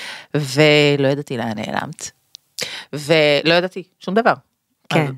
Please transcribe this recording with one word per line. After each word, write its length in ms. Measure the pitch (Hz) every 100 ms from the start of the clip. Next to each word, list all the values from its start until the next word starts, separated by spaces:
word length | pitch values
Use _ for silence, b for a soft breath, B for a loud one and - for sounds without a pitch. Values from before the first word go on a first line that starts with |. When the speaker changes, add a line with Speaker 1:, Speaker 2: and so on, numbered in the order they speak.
| B B B
Speaker 1:
ולא 760 | 147 139 135 151 147 147 143 135
ידעתי 300 | 143 143 123
לאן 160 | 117 104
נעלמת. 560 | 101 - - 160 - _ _ - _ - B B B
ולא 600 | 139 143 160 147 143 160
ידעתי 300 | 170 185 196 175 _
שום 140 | - 196
דבר. 180 | 233 139 _ _ _ _ _
Speaker 2:
כן. 100 | 160
Speaker 1:
על, 140 | 143